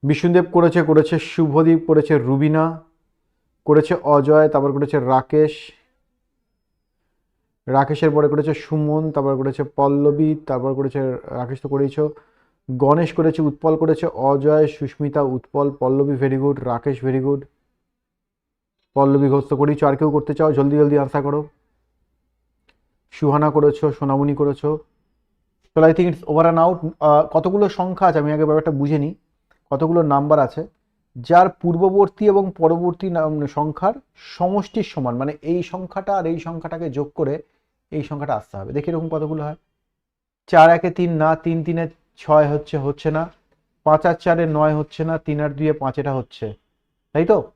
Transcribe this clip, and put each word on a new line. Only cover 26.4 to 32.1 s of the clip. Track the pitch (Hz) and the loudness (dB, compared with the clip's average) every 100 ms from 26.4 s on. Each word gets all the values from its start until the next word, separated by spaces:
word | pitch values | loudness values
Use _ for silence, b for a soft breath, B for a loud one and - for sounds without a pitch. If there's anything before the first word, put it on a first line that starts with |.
| 165 | 2
and | 165 | 4
out। | 170 180 156 - 151 | 2 0 -6 -2 4
আহ, | 147 151 | 4 4
কতগুলো | 160 180 202 202 - | 0 0 0 0 0
সংখ্যা | 185 180 185 | -6 0 0
আছে | 156 | 2
আমি | 147 151 | -2 0
আগে | 156 | 0
ব্যাপারটা | 156 156 143 | 0 0 -2
বুঝে | 143 151 | -2 -2
নিই, | 143 190 _ _ _ _ _ | -4 -8 _ _ _ _ _
কতগুলো | 135 160 170 156 | -4 0 0 2
নাম্বার | 139 147 156 - | 0 2 2 2
আছে | - 160 _ _ _ _ 127 120 | -4 -14 _ _ _ _ -20 2
যার | 175 185 - | 4 4 2
পূর্ববর্তী | 170 170 190 196 196 | -4 0 2 2 2